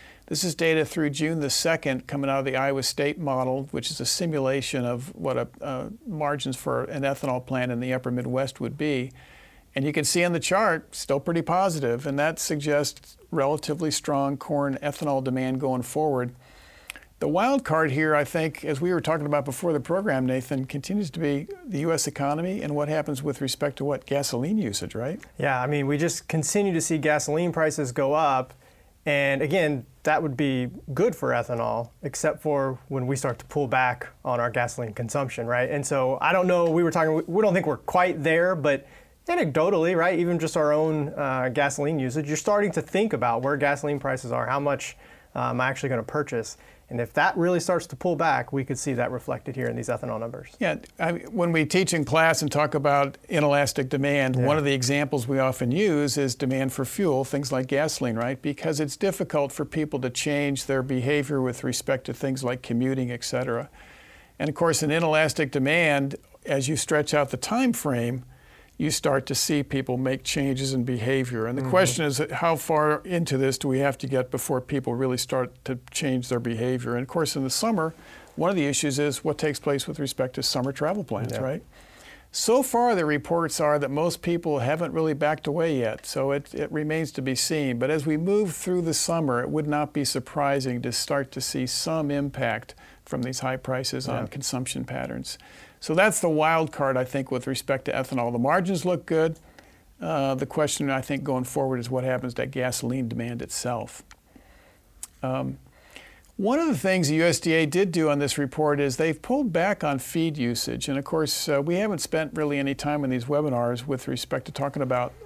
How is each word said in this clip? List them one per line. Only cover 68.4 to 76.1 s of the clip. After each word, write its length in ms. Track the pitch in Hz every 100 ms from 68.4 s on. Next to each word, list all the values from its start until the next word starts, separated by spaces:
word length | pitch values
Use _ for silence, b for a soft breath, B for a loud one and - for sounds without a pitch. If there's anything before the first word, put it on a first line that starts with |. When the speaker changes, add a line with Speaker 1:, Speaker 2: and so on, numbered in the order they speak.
| B B B -
Speaker 1:
you 120 | 147
start 360 | - 151 135 127
to 80 |
see 280 | 135 - 151
people 360 | 135 139 127 127
make 260 | 131 135
changes 480 | - 160 139 131 135
in 120 | 135
behavior. 600 | 123 123 113 135 123 120
And 140 | 113 131
the 20 |
Speaker 2:
Mm-hmm. 100 | 131
Speaker 1:
question 360 | 180 175 127 151
is, 160 | 135 156
how 240 | - 170 165
far 460 | - 156 151 151
into 320 | - 175 165 131
this 220 | 135 131
do 100 | 147
we 120 | 131
have 180 | 139 131
to 80 | 131
get 240 | 131 127
before 320 | 131 - 131
people 320 | 127 143 131
really 240 | 120 131 127
start 440 | - 131 123 - -
to 120 | 123 -
change 400 | - 143